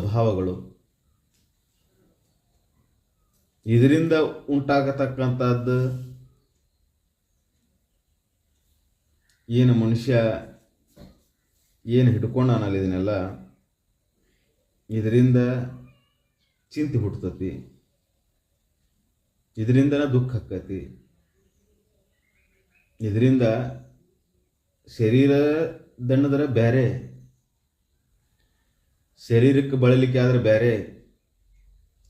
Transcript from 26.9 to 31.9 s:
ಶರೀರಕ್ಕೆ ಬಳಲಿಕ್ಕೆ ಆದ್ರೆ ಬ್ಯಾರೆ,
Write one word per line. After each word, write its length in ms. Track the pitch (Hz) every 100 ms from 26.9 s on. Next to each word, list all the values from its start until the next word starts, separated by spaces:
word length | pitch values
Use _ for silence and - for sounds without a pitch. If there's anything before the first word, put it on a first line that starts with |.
| 92 - - - _ _ _ _ _ _ _ _ _ _ _ _ _ _ _ _ _ _ _
ಶರೀರಕ್ಕೆ 540 | - 117 135 139 139 131
ಬಳಲಿಕ್ಕೆ 420 | 123 127 127 127
ಆದ್ರೆ 220 | 123 123
ಬ್ಯಾರೆ, 320 | 107 110 120 107 - - _ _ _ _ _ _ _ _ _